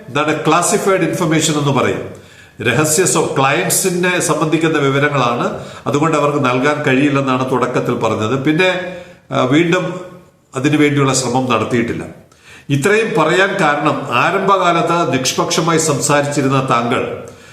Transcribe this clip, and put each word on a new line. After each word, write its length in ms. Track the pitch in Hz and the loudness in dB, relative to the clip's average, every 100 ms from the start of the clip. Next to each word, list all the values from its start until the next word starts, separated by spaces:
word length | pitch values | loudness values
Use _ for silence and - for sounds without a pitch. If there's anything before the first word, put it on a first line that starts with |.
| - | -6
എന്താണ്, 380 | 135 151 151 156 | -4 -2 0 2
ക്ലാസിഫൈഡ് 540 | 170 170 208 202 185 | 2 2 0 2 0
ഇൻഫർമേഷൻ 520 | 156 - 165 160 135 | 0 -2 0 0 0
എന്ന് 180 | 151 143 | 0 0
പറയും, 380 | 127 104 90 - - - - - - | 0 0 -2 -8 -14 -20 -20 -20 -4
രഹസ്യ 440 | 120 120 151 196 175 | -2 0 0 2 2
സൊ-, 300 | 170 - 151 | 0 0 0
ക്ലയന്റ്സിനെ 800 | 135 160 175 - 190 175 180 175 | 0 0 0 -2 0 0 0 -2
സംബന്ധിക്കുന്ന 580 | - 156 156 160 160 147 | -2 0 0 0 0 2
വിവരങ്ങളാണ്, 800 | 139 135 143 143 120 120 196 - - - - | 2 2 0 0 0 0 -4 -6 -12 -10 -2
അതുകൊണ്ട് 300 | 143 147 147 | 0 2 2
അവർക്ക് 200 | 147 143 | 0 0
നൽകാൻ 460 | 127 127 143 147 139 | 0 0 0 0 0
കഴിയില്ലെന്നാണ് 640 | 131 147 139 131 127 127 | 2 2 0 0 -2 0
തുടക്കത്തിൽ 440 | 127 123 156 135 117 | 0 0 -2 -2 -2
പറഞ്ഞത്. 480 | 110 104 110 135 | -2 -2 -2 0
പിന്നെ, 540 | 143 156 185 180 180 - - - - | 0 2 2 0 -6 -12 -16 -20 -6
ആ, 120 | 131 | -2
വീണ്ടും 560 | 127 151 170 180 - - - - - _ _ 131 | 2 2 2 0 -2 -8 -12 -18 -20 _ _ -4
അതിനുവേണ്ടിയുള്ള 580 | 143 147 147 143 135 | 0 2 2 4 2
ശ്രമം 360 | 127 120 127 127 | 0 0 -2 0
നടത്തിയിട്ടില്ല. 800 | 110 107 120 101 80 82 - - _ - - - | 0 0 0 -2 -4 -8 -14 -20 _ -20 -18 -4
ഇത്രയും 440 | 143 196 214 220 156 | 0 2 2 2 2
പറയാൻ 400 | 156 180 196 165 | 2 2 2 2
കാരണം, 460 | 151 147 151 131 127 | 0 2 0 -2 -2
ആരംഭകാലത്ത് 1080 | 120 156 190 196 190 175 165 165 170 165 131 | 0 2 0 2 2 4 2 2 0 0 0
നിഷ്പക്ഷമായി 580 | 131 - 180 - 165 160 | -2 -2 -2 0 0 0
സംസാരിച്ചിരുന്ന 880 | 160 135 - 143 139 151 135 135 127 | 0 -2 0 0 0 0 0 0 2
താങ്കൾ 540 | 117 120 117 90 - - - - | 0 0 -2 -4 -8 -12 -18 -20